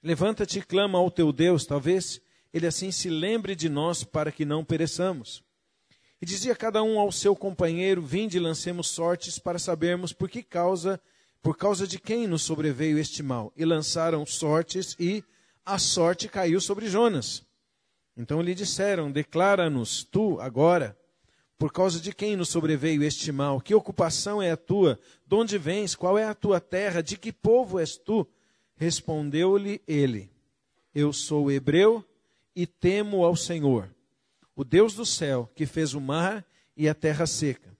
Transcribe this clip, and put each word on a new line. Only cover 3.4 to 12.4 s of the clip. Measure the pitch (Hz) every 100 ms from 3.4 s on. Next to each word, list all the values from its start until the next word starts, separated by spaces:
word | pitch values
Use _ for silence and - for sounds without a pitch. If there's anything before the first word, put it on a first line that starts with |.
| 196 185
de | 160
nós | 143 160 170
para | - 160 151
que | - 147
não | 151 156
pereçamos." | 160 160 - 185 165 113 - _ _ _ _ _ _ _ _
E | 170
dizia | 190 247 226
cada | 226 214
um | 214 220
ao | 202
seu | 185 202 196
companheiro: | 202 175 175 165 185 190
"Vinde, | 151 160 220 180
lancemos | 170 160 175 175 170
sortes | - 165 175 - -
para | - 175
sabermos | 180 165 165 180 180
por | - 190
que | 240
causa, | - 175 175 190 170 190 _ _ _ _
por | - 156
causa | 196 196 190
de | 180
quem | - 226 226
nos | 165